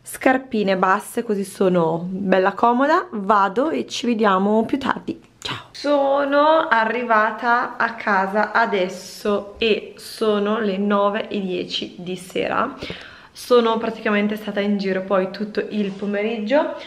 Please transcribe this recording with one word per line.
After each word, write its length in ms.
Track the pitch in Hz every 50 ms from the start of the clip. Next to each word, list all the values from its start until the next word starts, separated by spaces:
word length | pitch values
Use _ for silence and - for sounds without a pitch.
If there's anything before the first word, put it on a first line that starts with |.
scarpine 760 | _ - - - - 269 262 262 269 - - 214 202 190 190 180
basse, 460 | 190 185 190 208 - - - 247 233
così 200 | - 214 196 196
sono 640 | 185 - - 202 185 180 175 165 160 165 165 175 180
bella 440 | 190 185 202 185 190 185 185 196 190
comoda. 540 | - - 233 240 247 277 294 320 370 370 -
Vado 580 | - 208 196 190 220 202 196 202 190 226 277 320
e 160 | 302 254 220
ci 220 | - - - - 240
vediamo 580 | 240 208 220 202 190 185 196 208 214 220 226
più 140 | - 294 269
tardi. 500 | 269 220 - - - - - - - _ _ _
Ciao. 280 | - - - - - -
Sono 960 | - - - 285 294 277 277 277 277 285 285 277 285 285 294 311 320 320 320 -
arrivata 1080 | 226 226 220 220 226 247 247 233 226 214 214 226 220 - 247 240 240 240 254 - -
a 200 | - - 233 226
casa 560 | - - 220 202 190 190 190 196 214 214 -
adesso 1040 | - 220 233 208 202 196 180 185 - - - - - - - 214 202 202 - - - -
e 360 | 226 226 202 - - - - -
sono 640 | - - - - 226 214 208 208 202 208 214 226
le 180 | 220 202 185 190
nove 500 | 202 202 208 202 202 202 202 220 - -
e 120 | - 208
dieci 540 | 190 185 180 180 180 180 - - 208 - - -
di 180 | 175 180 185
sera. 600 | 175 - - - - - - - - 214 277 269 - - - - - - - - - - -
Sono 480 | _ - - - 247 240 226 226 226 226
praticamente 560 | 226 220 220 - - 226 208 202 208 208 214
stata 240 | 214 - 208 202 208
in 180 | 202 208 202 196
giro 240 | 190 190 185 190
poi 300 | 190 - 202 185 185 190
tutto 340 | - - 214 208 - 208 - -
il 220 | - 214 202 196
pomeriggio, 840 | 190 - 208 202 202 202 208 226 240 220 208 214 269 302 330 - - - -